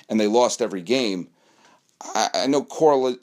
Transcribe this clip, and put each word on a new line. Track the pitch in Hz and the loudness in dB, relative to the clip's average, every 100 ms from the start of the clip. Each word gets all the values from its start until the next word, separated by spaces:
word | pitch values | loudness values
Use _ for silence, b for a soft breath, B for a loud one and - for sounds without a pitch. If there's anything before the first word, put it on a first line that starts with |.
| - | -4
and | 110 | 0
they | 107 | 2
lost | 117 120 - | 4 2 0
every | 110 98 | -4 -4
game, | 85 127 117 92 80 b b b b b b _ | -2 0 0 -4 -8 b b b b b b _
I, | - - - | -8 -4 -2
I | 90 123 | -2 0
know | 143 | -2
correla-, | 135 - 156 139 127 127 | -4 2 4 4 0 -4